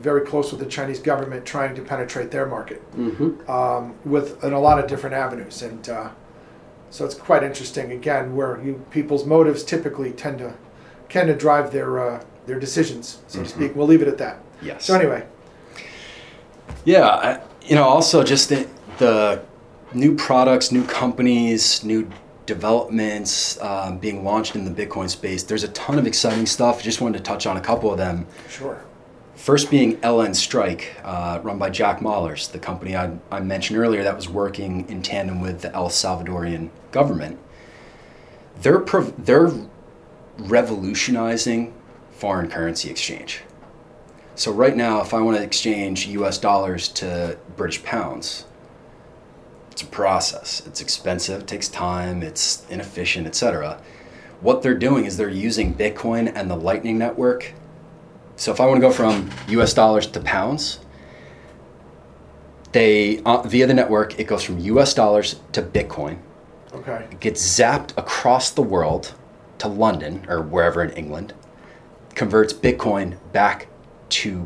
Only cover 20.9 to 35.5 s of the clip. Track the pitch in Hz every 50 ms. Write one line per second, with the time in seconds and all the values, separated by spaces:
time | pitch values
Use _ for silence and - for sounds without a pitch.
20.9 | - - 127 123 120 - 123 123 120 117 117 117 113 110 - - - - 110 107
21.9 | 110 110 110 92 92 - - - - - - - 104 85 90 107 113 120 - -
22.9 | 110 110 107 107 104 104 101 - - - - - - - - 101 98 98 95 95
23.9 | 92 90 101 107 98 98 95 98 104 113 113 - - 107 95 92 85 104 104 -
24.9 | - 98 92 90 - - - 95 95 90 - - 110 107 107 101 - - - -
25.9 | 143 147 120 110 110 - - 113 110 113 113 110 - - 123 120 120 - - 110
26.9 | 113 - 131 113 107 92 - - 104 - - 107 95 95 95 - 113 117 107 107
27.9 | 98 90 95 90 87 87 85 - - - - - - - 135 135 - - - -
28.9 | - - - - - - - - - - - - 143 143 143 - 151 139 123 113
29.9 | 113 - - 117 120 113 113 101 92 - - - - 120 101 92 85 - - -
30.9 | - - - 98 92 87 87 87 85 - 110 107 98 98 98 95 95 - 110 101
31.9 | 98 - 107 110 104 98 85 78 76 - - - - 90 - - 90 87 90 92
32.9 | 92 90 90 85 82 87 - - - 98 95 95 95 95 - - 107 113 117 117
33.9 | 110 101 98 98 90 - - 87 90 101 101 98 98 - 95 92 90 90 87 -
34.9 | 104 92 92 - - 101 95 92 90 90 92 92